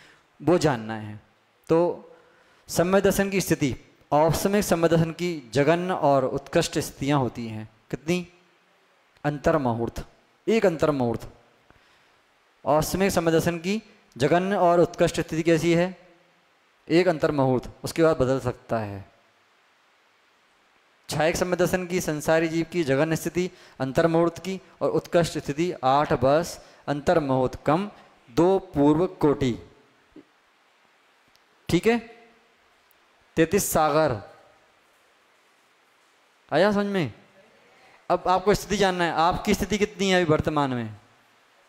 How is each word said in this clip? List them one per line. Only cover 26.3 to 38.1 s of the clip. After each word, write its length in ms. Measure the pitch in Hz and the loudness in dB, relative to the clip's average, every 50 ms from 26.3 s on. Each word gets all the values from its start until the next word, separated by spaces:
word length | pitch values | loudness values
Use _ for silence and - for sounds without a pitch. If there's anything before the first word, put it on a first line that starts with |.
| 143 160 180 - - - - - - _ _ - | 2 2 0 -4 -10 -16 -20 -20 -20 _ _ -8
अंतर 320 | 143 147 143 - 180 165 | -8 -4 0 0 0 2
मुहूर्त 380 | 147 135 131 131 131 120 - - - | 2 2 0 0 0 -2 -4 -4 -2
कम 220 | - 147 175 202 208 - - - _ _ _ _ _ | 0 0 0 -2 -6 -10 -18 -20 _ _ _ _ _
दो 280 | 117 131 170 185 190 190 185 - - | 0 2 2 4 2 0 -2 -4 -2
पूर्व 320 | 143 143 147 151 156 180 185 185 | 2 4 4 4 2 0 -2 -2
कोटि। 360 | - 156 151 135 135 139 127 110 90 82 - _ _ _ _ _ _ _ _ _ - _ _ _ _ _ _ _ _ _ _ _ _ _ _ _ _ _ _ _ _ _ _ _ _ _ _ _ _ _ - | 0 0 2 2 2 0 -2 -4 -6 -10 -20 _ _ _ _ _ _ _ _ _ -20 _ _ _ _ _ _ _ _ _ _ _ _ _ _ _ _ _ _ _ _ _ _ _ _ _ _ _ _ _ -2
ठीक 180 | - 175 - | -2 0 2
है, 120 | 214 233 233 226 - - - - _ _ _ _ _ _ _ _ _ _ _ _ _ _ _ _ _ _ _ _ _ _ | 2 0 0 -4 -10 -20 -20 -20 _ _ _ _ _ _ _ _ _ _ _ _ _ _ _ _ _ _ _ _ _ _
तैंतीस 340 | - 165 165 202 202 - - | 0 0 2 2 -2 -2 0
सागर 480 | - 175 156 156 143 156 156 147 123 101 - - - - _ _ _ _ _ _ _ _ _ _ _ _ _ _ _ _ _ _ _ _ _ _ _ _ _ _ _ _ _ _ _ _ _ _ _ _ _ _ _ _ _ _ | 0 0 2 2 2 2 2 2 -2 -4 -8 -16 -20 -20 _ _ _ _ _ _ _ _ _ _ _ _ _ _ _ _ _ _ _ _ _ _ _ _ _ _ _ _ _ _ _ _ _ _ _ _ _ _ _ _ _ _
आया 220 | 131 151 185 214 | 0 2 2 2
समझ 140 | 208 202 202 | 2 0 -2
में? 260 | 202 196 190 156 117 101 - - _ _ - _ _ _ _ _ _ _ _ _ _ _ _ _ _ | -2 -2 -2 -2 -4 -6 -12 -20 _ _ -20 _ _ _ _ _ _ _ _ _ _ _ _ _ _